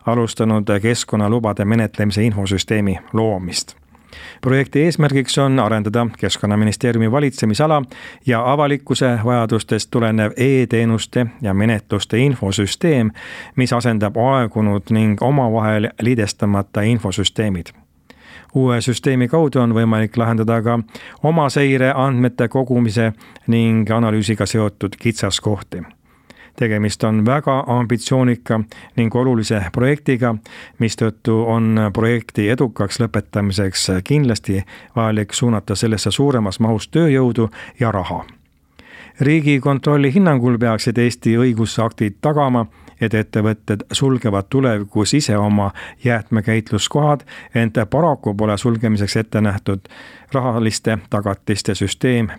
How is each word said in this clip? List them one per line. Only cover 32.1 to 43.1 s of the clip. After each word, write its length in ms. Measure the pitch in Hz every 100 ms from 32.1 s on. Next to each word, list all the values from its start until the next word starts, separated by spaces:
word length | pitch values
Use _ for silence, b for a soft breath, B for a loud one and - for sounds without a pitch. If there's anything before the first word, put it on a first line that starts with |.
| 120 - - 104
edukaks 480 | 127 127 - 101 -
lõpetamiseks 880 | 113 107 - 104 101 95 98 - - 92
kindlasti 560 | - 147 131 104 - 95 - B B 120
vajalik 380 | 110 107 101
suunata 420 | - 120 107 - 98
sellesse 360 | 117 104 104
suuremas 480 | - 143 127 101 -
mahus 320 | 113 107 -
tööjõudu 560 | 156 165 135 123 113 110 B B -
ja 120 | 117
raha. 340 | 101 80 - - - _ _ _ B B B B -
Riigikontrolli 920 | 143 160 147 139 143 135 151 147 139
hinnangul 440 | 170 185 135 123 117
peaksid 400 | 117 110 127 113
Eesti 400 | 120 - 117 117
õigusaktid 800 | 127 110 107 - 110 - 107 -
tagama, 440 | 151 147 135 123 110 B B B
et 120 | 110